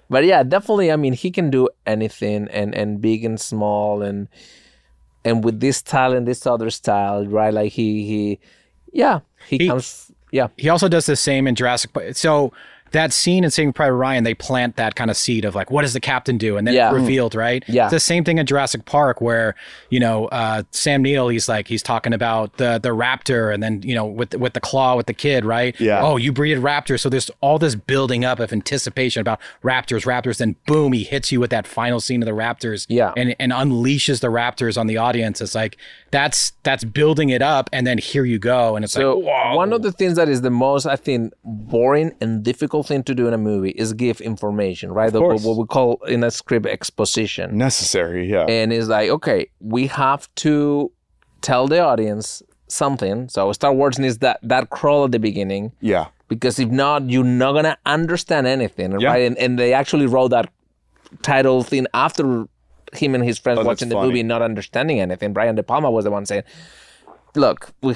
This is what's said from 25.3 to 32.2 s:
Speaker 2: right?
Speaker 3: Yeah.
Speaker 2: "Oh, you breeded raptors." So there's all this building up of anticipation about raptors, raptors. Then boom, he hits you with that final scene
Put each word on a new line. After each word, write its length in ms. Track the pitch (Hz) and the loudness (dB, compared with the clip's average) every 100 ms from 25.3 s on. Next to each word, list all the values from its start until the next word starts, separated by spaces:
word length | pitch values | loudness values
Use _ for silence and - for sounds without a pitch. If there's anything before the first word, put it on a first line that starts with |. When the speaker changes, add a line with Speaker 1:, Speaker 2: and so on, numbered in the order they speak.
| 131 107 | 0 0
Speaker 2:
right? 340 | 117 123 - | 0 -2 0
Speaker 3:
Yeah. 220 | 110 101 | 2 2
Speaker 2:
"Oh, 140 | 147 131 | 2 2
you 140 | 127 | 0
breeded 320 | 131 147 139 | 0 0 0
raptors." 360 | 135 143 - 127 | 0 0 -2 -2
So 80 | 135 | 0
there's 200 | 131 - - | -2 -2 -2
all 180 | 143 151 | 0 2
this 160 | 160 110 | 2 0
building 480 | - 135 131 120 127 | -2 0 0 0 0
up 140 | 123 | -2
of 120 | 110 | -2
anticipation 680 | 110 - 139 - - 127 117 | -4 -4 -4 -4 -2 -2 -2
about 180 | 110 110 - - | -2 -4 -8 -6
raptors, 420 | 123 127 - 113 123 | -2 -2 -2 -2 0
raptors. 320 | 123 123 107 | -2 -2 -2
Then 180 | 117 - - | -4 -4 0
boom, 280 | 151 143 | 2 2
he 100 | 123 | 0
hits 280 | 101 139 - | -2 -4 -2
you 80 | 127 | 0
with 100 | 120 | 0
that 160 | 113 - | -2 -4
final 320 | - 120 120 | -4 -2 -2
scene 220 | - 123 | -2 -2